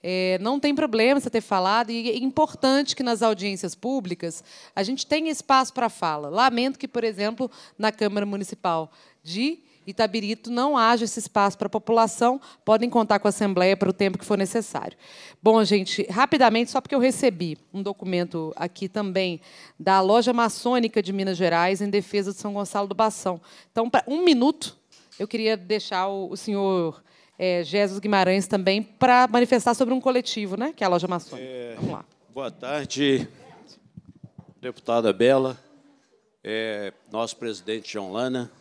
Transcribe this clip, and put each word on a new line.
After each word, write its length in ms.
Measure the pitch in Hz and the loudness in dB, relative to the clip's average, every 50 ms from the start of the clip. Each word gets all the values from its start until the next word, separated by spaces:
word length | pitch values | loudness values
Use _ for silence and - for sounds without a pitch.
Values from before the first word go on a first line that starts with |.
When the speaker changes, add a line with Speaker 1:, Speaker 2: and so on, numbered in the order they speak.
| - | -6
Speaker 1:
É, 340 | 180 185 185 185 185 185 180 | -4 -2 -2 0 0 0 0
não 180 | 196 226 269 285 | 0 -2 -2 0
tem 160 | 269 294 285 | 0 0 0
problema 440 | 269 311 262 214 226 220 254 285 285 | 0 0 0 2 2 4 4 4 2
você 100 | - 247 | 0 -2
ter 120 | - 226 | -4 -4
falado, 480 | - - 208 190 180 190 208 233 240 214 | -2 0 0 0 2 2 2 0 0 -2
e 220 | 233 233 226 247 | -4 -6 -4 -4
é 60 | - | -4
importante 800 | 247 247 262 262 - 311 302 - - - 262 269 277 294 - - | -2 -2 -2 2 2 2 2 0 0 2 2 2 2 0 -2 -4
que 60 | - | -4
nas 220 | 254 240 233 214 233 | -2 -2 0 2 2
audiências 500 | 226 214 180 190 208 196 180 - 175 - | 0 2 0 -2 -6 -4 -4 -8 -10 -10
públicas 720 | _ - 240 269 269 196 180 175 175 - - 196 - _ - - - - - _ | _ -6 -4 -4 -4 -4 -6 -8 _ -8 -10 -10 -12 _ -20 -20 -20 -20 -10 _
a 80 | 190 196 | -4 -4
gente 240 | 196 269 262 - | -2 -4 -6 -2
tenha 240 | _ 294 311 320 320 | _ -2 0 0 -2
espaço 420 | 294 - - - 277 262 262 - _ | -4 -6 0 2 4 4 4 2 _
pra 160 | 254 247 214 | -2 -4 -2
fala. 400 | - - 185 165 156 151 147 143 | -2 -4 -4 -4 -4 -4 -6 -4
Lamento 480 | 160 214 254 269 240 233 247 269 262 | 0 2 2 2 2 2 -2 -2 -2
que, 100 | - - | -6 -12
por 160 | - - 240 226 | -6 -4 -4 -4
exemplo, 460 | 226 202 185 208 214 233 226 262 - - - - - _ - | -2 -2 -2 -4 -4 -2 -4 -6 -6 -6 -16 -20 -20 _ -2
na 120 | 208 220 | -2 -2
Câmara 360 | 214 - 214 208 196 208 202 | 0 0 -2 0 0 -2 -4
Municipal 640 | 202 202 202 196 - - _ - 185 165 160 160 156 _ _ _ _ _ _ _ | -4 -4 -6 -6 -8 -10 _ -2 -2 -2 -2 -4 -6 _ _ _ _ _ _ _
de 340 | 160 170 202 247 294 339 - _ _ _ _ _ | -10 -4 -2 -2 -2 -4 -6 _ _ _ _ _
Itabirito 640 | 196 190 - 226 208 185 226 202 202 226 - - 233 | -12 -2 0 0 0 0 -2 -2 -2 -6 -6 -6 -6
não 280 | 240 240 262 294 294 | -2 -2 0 2 2
haja 260 | 254 226 226 240 226 233 | 4 4 4 4 4 2
esse 160 | 220 - 233 | -4 -4 -8
espaço 380 | 208 - _ 214 202 202 196 | -10 -2 _ 2 2 2 0
pra 100 | - 214 | -2 -6
população. 720 | 202 - 180 - - 226 226 226 214 - - 240 240 254 277 - - - _ _ | -4 -4 -4 -2 2 4 4 4 2 2 2 2 2 2 0 -8 -18 -20 _ _
Podem 260 | - 220 220 240 240 | 2 2 4 2 2
contar 300 | 233 240 220 208 214 196 | 2 0 2 4 2 2
com 80 | - | 2
a 20 | 208 | 0
Assembleia 460 | 196 - 214 196 190 180 180 190 196 | 0 0 -2 0 2 4 4 4 4
para 140 | 190 202 190 | 4 2 0
o 40 | 190 | 2
tempo 240 | - 202 196 185 | 0 0 0 0
que 60 | 180 - | -4 -2
for 140 | - 214 | -2 0
necessário. 600 | 196 196 185 - 233 208 - - 143 - - - _ - - - - - - - _ | 0 0 -2 -2 -6 -6 -4 -8 -8 -10 -10 -14 _ -20 -20 -20 -20 -20 -20 -20 _
Bom, 200 | - 220 220 226 214 | 4 4 6 6 4
gente, 380 | 165 208 202 190 - - - - - | 4 2 0 0 -2 -4 -4 -4 -4
rapidamente, 600 | 180 220 269 262 320 294 254 226 214 226 240 - | 0 0 2 2 4 6 6 6 6 2 -2 0
só 80 | - 269 | -2 -4
porque 160 | - - 285 | -4 0 0
eu 40 | 269 | 2
recebi 580 | 240 262 254 - 277 247 185 160 175 165 151 _ _ _ - | 2 2 2 2 0 0 0 0 -6 -6 -6 _ _ _ -10
um 100 | 196 190 | -8 -8
documento 680 | 202 196 _ - 185 185 175 175 175 - 165 160 156 - | -8 -8 _ -6 -4 -2 -2 -2 -2 -4 -8 -8 -8 -8
aqui 320 | - 170 175 _ - 196 | -8 -8 -8 _ -10 -10
também 540 | 185 190 214 208 196 180 190 185 180 170 160 - - - - - - _ | -6 -4 -4 -4 -2 -2 -2 -2 -2 -4 -8 -12 -20 -20 -20 -20 -20 _
da 220 | _ 160 190 190 190 | _ 0 4 4 4
Loja 320 | 185 190 214 240 226 247 | 6 6 4 4 4 4
Maçônica 720 | 247 240 233 214 - - - 240 254 247 233 220 - 220 196 | 2 2 0 0 -2 -2 -2 0 2 2 0 2 0 -2 -2
de 80 | 180 | -2
Minas 240 | 196 196 196 190 185 | -4 -4 -2 -2 -2
Gerais 460 | 165 185 170 165 170 175 185 196 175 | 0 2 2 4 4 2 2 2 0
em 80 | 208 202 | -2 0
defesa 420 | 190 208 185 - - 202 196 190 | 0 -2 -2 -2 -4 -4 -4 -4
de 60 | 196 | -8
São 160 | - - 208 202 | -8 -10 -8 -6
Gonçalo 340 | 202 202 185 - 202 202 | -6 -8 -4 -4 -4 -4
do 80 | 196 190 | -4 -2
Bação. 460 | 180 220 220 208 - - 190 180 165 _ - - - _ _ _ | 0 0 0 0 -4 -6 -6 -6 -6 _ -20 -20 -20 _ _ _
Então, 160 | 226 226 247 | -4 -2 2
pra 160 | - 247 - | 0 0 0
um 160 | - 277 320 359 | 0 -4 2 4
minuto, 540 | 349 302 240 240 294 320 - - - - _ _ _ _ _ _ _ - - | 4 4 6 4 2 2 0 -8 -12 -12 _ _ _ _ _ _ _ -10 -10
eu 80 | 196 | -8
queria 300 | 208 - 233 220 220 220 | -6 -4 -2 0 0 -2
deixar 500 | 196 180 180 214 208 196 - 202 180 185 | -2 -2 -4 -4 -4 -4 -4 -4 -2 -2
o, 240 | 196 196 196 190 - | -2 -4 -6 -8 -8
o 60 | - | -10
senhor, 680 | 190 - 220 202 196 196 196 190 180 170 160 151 - _ _ _ _ _ _ _ | -10 -6 -4 -2 -2 0 0 0 0 0 -2 -6 -10 _ _ _ _ _ _ _
é, 240 | - 185 185 180 175 | -4 -2 0 0 -2
Jesus 380 | 170 143 165 202 208 190 190 202 | -2 -2 0 0 0 0 -2 -4
Guimarães 480 | - 208 208 196 185 180 185 202 185 | -2 2 2 4 4 4 2 2 0
também 340 | 190 220 196 185 190 190 208 | 0 -2 0 2 2 0 0
pra 460 | 214 - _ _ 262 254 247 247 254 | -2 -6 _ _ 4 6 6 6 6
manifestar 460 | - 220 240 247 240 254 233 - 240 233 | 6 4 2 4 4 4 2 4 0 2
sobre 200 | - 262 233 262 | 2 0 0 0
um 60 | 254 | 0
coletivo, 560 | - 262 254 247 247 - - 220 208 185 190 | 0 0 0 0 -2 -2 -6 -6 -6 -6 -6
né, 160 | 202 240 302 320 | -6 -6 -6 -4
que 80 | - | -2
é 60 | 214 | 0
a 20 | 185 | 2
Loja 200 | 175 175 165 180 | 2 2 0 0
Maçônica. 360 | 180 170 - - 139 127 131 | -4 -4 -6 -10 -14 -14 -12
Speaker 2:
É, 280 | 131 127 123 120 120 113 | -12 -12 -12 -12 -12 -10
Speaker 1:
Vamos 160 | - - - | -8 -6 -6
lá. 140 | 156 - - _ _ _ _ _ _ | -6 -8 -12 _ _ _ _ _ _
Speaker 2:
boa 160 | 131 135 117 | -10 -10 -10
tarde, 800 | - - 123 127 147 151 139 - - 131 147 139 135 127 - - - - - - - - - _ - _ _ _ _ - _ - - _ - - _ - _ - _ _ | -10 -10 -8 -6 -6 -6 -6 -6 -2 0 2 2 2 2 0 -6 -12 -20 -20 -20 -20 -20 -20 _ -20 _ _ _ _ -20 _ -20 -20 _ -20 -20 _ -20 _ -20 _ _
deputada 500 | - 127 - - _ - 117 117 113 107 | -14 -14 -14 -10 _ 0 0 2 2 2
Bela, 480 | 95 95 117 127 135 135 131 131 127 - _ _ _ _ _ _ _ _ _ _ _ _ _ _ _ _ | 2 4 6 6 6 4 2 -2 -6 -10 _ _ _ _ _ _ _ _ _ _ _ _ _ _ _ _
é, 520 | _ - 107 110 113 110 107 104 101 95 _ _ _ _ | _ -8 -6 -6 -4 -6 -6 -8 -8 -10 _ _ _ _
nosso 240 | 104 110 117 110 - | -6 -4 -4 -4 -6
presidente 560 | _ 123 113 107 90 87 104 110 113 - - | _ -8 -8 -8 -8 -6 -6 -6 -6 -8 -10
João 220 | - 107 98 92 95 | -10 -8 -8 -6 -4
Lana 360 | 113 123 131 127 127 120 110 _ _ | -4 -4 -2 -4 -4 -6 -8 _ _